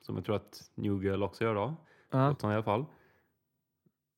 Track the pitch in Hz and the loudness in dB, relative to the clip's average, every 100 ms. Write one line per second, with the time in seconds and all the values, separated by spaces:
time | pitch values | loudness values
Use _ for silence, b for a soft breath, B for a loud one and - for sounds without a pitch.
0 | - 104 104 101 - - - - 107 98 | -8 -6 -2 -2 -4 -16 -14 -4 -2 0
1 | 98 98 98 - 113 104 117 160 b b | 0 0 -2 0 0 0 -2 -4 b b
2 | b 131 139 139 107 107 107 107 151 b | b 2 2 2 0 0 2 0 -2 b
3 | b b b _ _ _ _ _ _ _ | b b b _ _ _ _ _ _ _
4 | _ | _